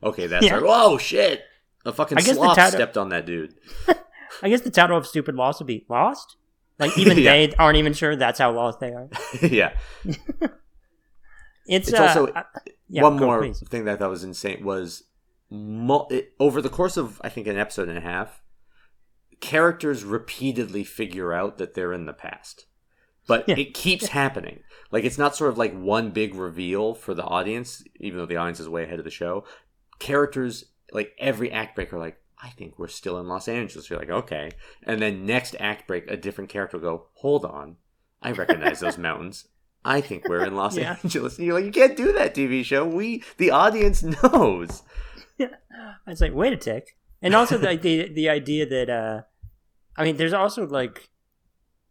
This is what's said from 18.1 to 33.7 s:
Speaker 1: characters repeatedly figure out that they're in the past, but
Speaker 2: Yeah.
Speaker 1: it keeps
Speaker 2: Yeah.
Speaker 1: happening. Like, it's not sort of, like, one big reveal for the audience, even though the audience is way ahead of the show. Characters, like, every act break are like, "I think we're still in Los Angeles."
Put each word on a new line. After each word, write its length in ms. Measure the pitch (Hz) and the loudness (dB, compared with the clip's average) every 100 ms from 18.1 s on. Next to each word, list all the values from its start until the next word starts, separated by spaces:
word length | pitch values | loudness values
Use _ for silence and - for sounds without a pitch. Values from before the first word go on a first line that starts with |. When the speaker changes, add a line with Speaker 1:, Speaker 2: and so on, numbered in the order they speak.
| 90 104 - - - _ _ _ _ _ _ _ _ | -8 -8 -14 -20 -20 _ _ _ _ _ _ _ _
Speaker 1:
characters 600 | - 160 170 170 151 127 | -2 2 2 2 -4 -4
repeatedly 800 | 101 110 - - 135 120 104 101 | -4 -6 -6 -8 -4 -4 -4 -6
figure 500 | 98 - 104 92 87 | -8 -8 -8 -6 -4
out 260 | 85 101 - | -4 -4 -6
that 160 | 90 | -10
they're 180 | - 90 | -6 -6
in 140 | 87 76 | -6 -10
the 80 | |
past, 520 | 71 - - - - _ _ _ _ _ _ - | -14 -16 -16 -18 -20 _ _ _ _ _ _ -2
but 200 | 117 208 | 0 0
Speaker 2:
Yeah. 100 | 139 | -2
Speaker 1:
it 160 | 139 | -4
keeps 300 | - 180 185 | -4 -2 -2
Speaker 2:
Yeah. 80 | 208 | -2
Speaker 1:
happening. 500 | 139 135 113 90 - - - - | -2 -2 -4 -10 -14 -20 -20 -6
Like, 140 | 110 | -2
it's 140 | 117 131 | -2 0
not 180 | 143 - | -2 0
sort 140 | 147 | 0
of, 80 | 117 | 0
like, 160 | 113 92 | -2 -2
one 320 | 95 110 113 | -2 0 0
big 240 | 95 107 | -2 -4
reveal 600 | 92 90 82 90 98 110 | -4 -8 -6 -4 -2 -2
for 180 | 117 - | -4 -8
the 120 | 87 | -8
audience, 600 | - 87 95 117 123 - - - | -4 -4 -2 -6 -10 -16 -20 -14
even 180 | 98 90 | -10 -8
though 80 | 85 | -6
the 100 | 85 | -4
audience 240 | 85 82 | -4 -6
is 80 | 80 | -8
way 160 | 85 | -8
ahead 140 | 80 85 | -6 -10
of 60 | |
the 60 | 78 | -12
show. 340 | - 87 95 - - _ _ _ - | -8 -6 -6 -10 -20 _ _ _ -14
Characters, 640 | - 143 143 139 123 113 - _ _ | -2 0 0 -2 -6 -8 -16 _ _
like, 220 | 107 104 - | -8 -8 -6
every 320 | 135 107 120 | -4 -4 -4
act 220 | 110 110 | -6 -8
break 180 | - 90 | -8 -8
are 60 | 87 | -10
like, 180 | 82 - _ _ | -12 -14 _ _
"I 60 | 123 | -20
think 280 | - 85 - | -18 -18 -14
we're 100 | 85 | -14
still 300 | - 98 90 | -10 -8 -8
in 100 | 90 | -8
Los 180 | 92 - | -8 -6
Angeles." 440 | 117 104 | -6 -8